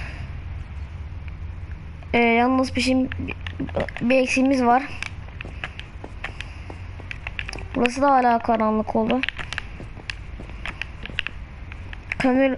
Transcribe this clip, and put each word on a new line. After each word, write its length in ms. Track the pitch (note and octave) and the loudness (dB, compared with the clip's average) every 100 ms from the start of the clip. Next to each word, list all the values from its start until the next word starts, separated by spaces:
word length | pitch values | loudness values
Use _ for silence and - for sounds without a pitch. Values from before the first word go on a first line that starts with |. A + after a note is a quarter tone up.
| - - - - - - - - - - - - - - - - - - - - - | -6 -8 -8 -8 -8 -8 -8 -10 -10 -10 -10 -8 -8 -8 -8 -10 -10 -10 -10 -12 2
Ee, 60 | A#3+ | 6
yalnız 580 | A#3 A#3 B3 C4 C4 B3+ | 8 8 6 4 2 2
bir 40 | |
şey, 260 | B3 C4 C4 - - - - - C#4 - - - | 4 4 2 -2 -4 -6 -8 -6 -4 -2 -4 0
bir 160 | A#3+ C4 | 4 6
eksiğimiz 480 | B3+ C4 C4 C4+ | 6 6 6 6
var. 180 | A#3+ B3 C#4+ - - - - - - - - - - - - - - - - - - - - - - - - - - - - | 6 6 4 -6 -8 -8 -10 -10 -10 -8 -10 -10 -12 -12 -12 -10 -10 -8 -10 -10 -12 -10 -10 -10 -10 -10 -8 -8 -8 -8 -6
Burası 280 | B3+ A#3+ B3 | 0 2 4
da 80 | C#4+ | 6
hala 280 | C4 B3 A#3 | 6 6 4
karanlık 580 | - A3 G#3+ G#3+ G#3+ A3+ | 2 2 2 2 2 0
oldu. 240 | A3 B3+ - - - - - - - - - - - - - - - - - - - - - - - - - - - - - - | 2 2 0 -6 -8 -8 -8 -10 -12 -10 -10 -10 -10 -10 -10 -10 -10 -8 -10 -10 -8 -6 -6 -8 -12 -12 -12 -12 -12 -12 -8 2
Kömür 380 | C4 C4 C4+ | 4 6 6